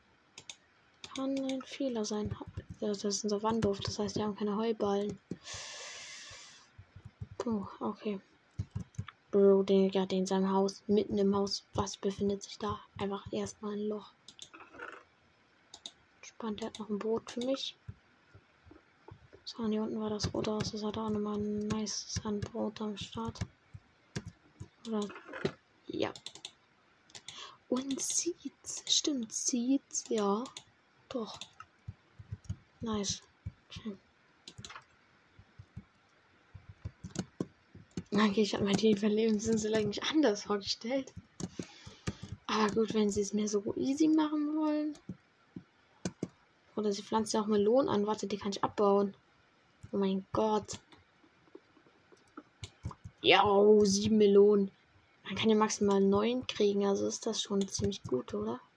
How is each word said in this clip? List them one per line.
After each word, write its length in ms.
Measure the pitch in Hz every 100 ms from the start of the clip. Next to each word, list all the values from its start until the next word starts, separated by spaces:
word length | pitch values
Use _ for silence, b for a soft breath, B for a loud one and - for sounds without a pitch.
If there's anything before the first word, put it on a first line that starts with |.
| _ _ _ - - - _ _ _ _ -
kann 240 | - 269 269
ein 240 | 269 262
Fehler 440 | - - 269 233 214
sein. 280 | 214 208 - - - - -
Ja, 80 | 214
das 160 | 208
ist 200 | 208 202
ein 40 | 208
Savannendorf, 520 | 202 220 226 208 196
das 180 | - -
heißt, 180 | 208 202
die 60 |
haben 120 | 214
keine 220 | 202 208 202
Heuballen. 640 | 226 220 202 202 208 - - - B B B B B B B B B B B B B B - - - - - -
Puh, 300 | - 214 190 -
okay. 380 | 226 208 220 196 - _ _ - - - - - - - -
Bro, 320 | 202 196 196
Digga, 420 | 196 196 190 190 190
der 120 | 190
in 80 | 190
seinem 240 | 190 190
Haus, 320 | 190 196 - -
mitten 320 | 208 202 208
im 180 | 196 202
Haus, 280 | 202 - -
was 240 | - 101 -
befindet 440 | 202 196 101 202
sich 160 | - -
da? 220 | 208 208 - -
Einfach 340 | 202 196 -
erstmal 440 | 220 202 - 208
ein 140 | 208 208
Loch. 240 | 208 196 _ - - - - - - - - - _ _ _ _ _ _ - - _ _ _
Spannend, 380 | - - 226 208
der 80 | 226
hat 100 | -
noch 100 | 214
ein 120 | 208
Boot 320 | 220 226 -
für 120 | -
mich. 320 | 247 269 - - - - _ _ _ - _ _ - - _ _ - - - -
So, 200 | - -
und 80 | 226
hier 100 | 214
unten 160 | 220 226
war 100 | 214
das 240 | 214 -
rote 200 | - 220
Haus, 180 | 214 202
das 140 | 214
hatte 160 | 208 208
auch 100 | 220
nochmal 260 | 214 208 208
ein 300 | 208 208 208
nice 480 | 220 214 - -
Sandboot 640 | - 220 208 202 226 214 214
am 160 | 214 202
Start. 440 | - - 226 - - _ _ - _ _ _ - - - _ - - _ -
Oder, 220 | 214 208 - - - - - _ _ -
ja. 240 | - 107 - - - - - _ _ _ _ _ - - B B B -
Und 320 | 247 269 269
Seeds, 840 | - - 339 359 269 - - - -
stimmt, 460 | - - 277 226
Seeds, 720 | - - 247 240 269 - - -
ja. 340 | 226 202 208 254 - - _ _ _ -
Doch. 320 | 254 220 - - - - _ - - _ - - - - - _ -
Nice. 380 | 233 214 196 - - _ - - -
Okay. 280 | - 220 196 _ _ _ _ - - - - - _ _ _ _ _ - - - - - _ _ _ _ _ _ - - - - - - - - - - _ _ - - - -
Okay, 300 | 202 214 202
ich 120 | 202
hab 60 | -
mir 160 | 202 196
die 160 | 220
Überlebensinsel 840 | 208 214 208 226 208 220 226 214
eigentlich 300 | 220 214 202
anders 400 | - 311 277 -
vorgestellt. 680 | - 208 196 - 226 269 262 - - - - B B B B B B B B B -
Aber 260 | 214 214
gut, 220 | 208 220
wenn 160 | 220 208
sie 120 | 202
es 100 | 196
mir 160 | 202 208
so 260 | 208 214
easy 320 | - 254 277 311
machen 480 | 311 302 302 294
wollen. 420 | 311 311 302 302 294 - - _ _ _ - - _ _ _ - - - _ _ _ _ -
Oder 160 | 214
sie 100 | 202
pflanzen 320 | - 220 220
ja 80 | 226
auch 60 | 214
Melonen 400 | 214 202 247 277
an. 180 | 202 202
Warte, 220 | 214 196
die 80 | 208
kann 160 | 208
ich 100 | 196
abbauen. 500 | - - 202 202 202 - _ _ _ _ _ _ -
Oh 60 | 202
mein 280 | 196 190 190
Gott. 460 | - 220 214 196 - _ - _ _ _ _ _ - _ _ _ _ _ - _ - - - - _ - - - -
Ja, 240 | 110 180
oh, 400 | 208 196 208 214
sieben 340 | 208 196 214 214
Melonen. 520 | 208 202 202 208 196 - _ _ _ _
Man 100 | -
kann 160 | 196 220
ja 60 | 214
maximal 440 | 214 - 202 196
neun 460 | 196 196 220 254 -
kriegen, 400 | - 208 202 202
also 220 | 202 208
ist 180 | 214 233
das 160 | 214
schon 240 | - 196 196
ziemlich 380 | - 202 202
gut, 280 | - 254 -
oder? 280 | 208 214 247 -